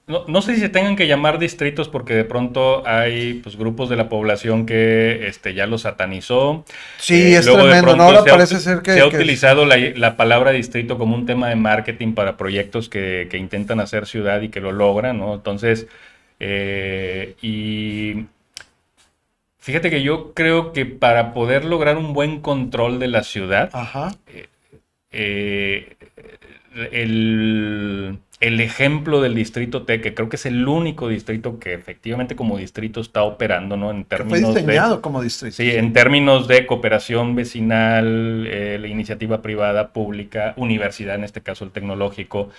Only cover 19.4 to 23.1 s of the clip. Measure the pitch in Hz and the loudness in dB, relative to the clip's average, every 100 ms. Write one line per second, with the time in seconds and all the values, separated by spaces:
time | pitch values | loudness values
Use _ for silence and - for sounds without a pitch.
19.4 | _ _ - 156 170 147 139 160 160 - | _ _ -8 -4 -2 -2 -2 -4 -6 -2
20.4 | 160 165 165 143 120 - 123 117 113 120 | 0 0 -2 -6 -6 0 2 4 2 -2
21.4 | 117 139 160 170 147 151 156 143 151 151 | 0 0 0 0 0 0 -2 -2 -2 -4
22.4 | 151 139 123 120 120 127 127 | -4 -4 -4 -2 -2 -2 -2